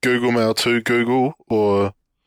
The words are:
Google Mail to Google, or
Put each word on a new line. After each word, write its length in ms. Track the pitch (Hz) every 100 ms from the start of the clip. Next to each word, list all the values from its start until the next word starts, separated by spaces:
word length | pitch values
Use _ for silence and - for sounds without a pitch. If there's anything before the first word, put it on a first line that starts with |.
Google 300 | 127 123 123
Mail 200 | 120 113
to 260 | 113 123 120
Google, 520 | 113 120 117 131 131 - -
or 460 | 110 104 101 98 - _ _